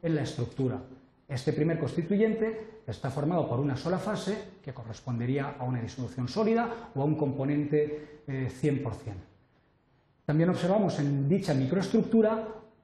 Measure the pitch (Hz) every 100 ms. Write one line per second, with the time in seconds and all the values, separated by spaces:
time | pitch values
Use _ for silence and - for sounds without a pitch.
0 | 170 151 - - 117 - 131 131 - -
1 | - _ - 131 - 139 156 160 131 -
2 | 165 202 220 - 220 - - - - 110
3 | 135 143 143 175 - 120 143 127 170 185
4 | 214 202 185 214 - - - 127 110 110
5 | - 117 123 139 135 - 127 123 113 -
6 | 123 - 123 208 220 226 233 - - 135
7 | 147 151 143 127 139 147 147 151 151 -
8 | - - - 135 127 - 151 135 123 95
9 | - 92 - _ _ _ _ _ _ _
10 | _ _ - 151 170 - 175 208 185 -
11 | 143 143 139 190 185 135 131 190 180 226
12 | - 226 214 226 - - - _